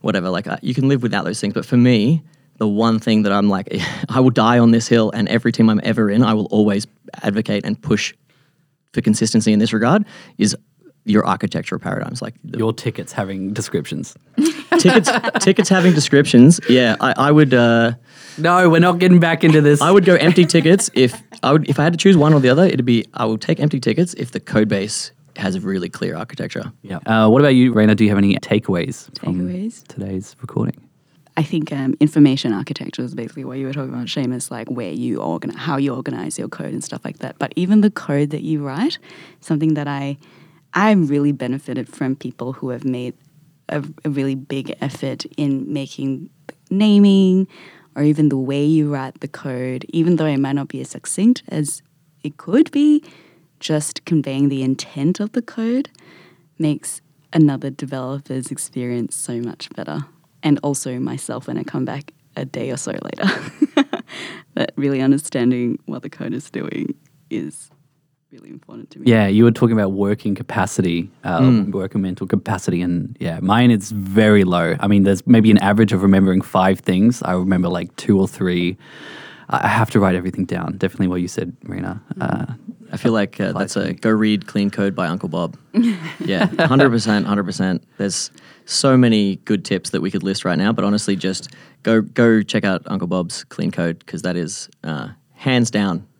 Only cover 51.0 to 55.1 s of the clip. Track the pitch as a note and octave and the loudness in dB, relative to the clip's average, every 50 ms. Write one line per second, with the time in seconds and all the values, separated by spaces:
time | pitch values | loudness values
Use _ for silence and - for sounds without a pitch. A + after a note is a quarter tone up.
51 | - - - - G3 A#3 B3 - _ - - D#3 D3+ C#3+ - - _ _ _ _ | -10 -8 -4 2 2 2 2 2 _ -8 -6 -6 -4 -6 -8 -12 _ _ _ _
52 | _ _ _ _ - D3+ - - - E3 F#3 C4+ - - - C#4+ D4 D4+ D4+ D4+ | _ _ _ _ -12 -12 -12 -12 -6 0 2 2 2 2 0 0 2 2 2 2
53 | - - - - _ _ _ _ _ _ _ _ - - D#3 D3+ D3+ - - - | 0 -6 -20 -20 _ _ _ _ _ _ _ _ -4 -2 -2 -2 -2 -6 -10 -12
54 | _ - E3+ D#3 C3+ C#3 C3+ C3+ C#3+ C#3+ C#3 C3+ C3 C3 C3+ - - - - C#3 | _ -2 -2 -2 0 -2 -2 0 0 0 0 0 -2 -2 -2 -4 -6 -12 -8 -2
55 | C#3 E3 | 0 0